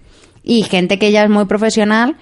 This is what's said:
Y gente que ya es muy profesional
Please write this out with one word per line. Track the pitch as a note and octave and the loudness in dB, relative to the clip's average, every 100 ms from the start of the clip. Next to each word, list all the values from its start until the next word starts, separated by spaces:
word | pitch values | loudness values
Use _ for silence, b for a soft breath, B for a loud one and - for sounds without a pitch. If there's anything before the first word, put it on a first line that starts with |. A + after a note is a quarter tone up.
| b b b b | b b b b
Y | - A#3 | -2 0
gente | F3+ F#3 F3+ G3 | 0 -2 -2 0
que | G#3 | 0
ya | G#3 | 2
es | G#3 | 2
muy | G#3 | 2
profesional | G3 G#3 A3 A3 G#3 A3 B3 D#4+ | 0 -2 -2 0 0 0 0 -4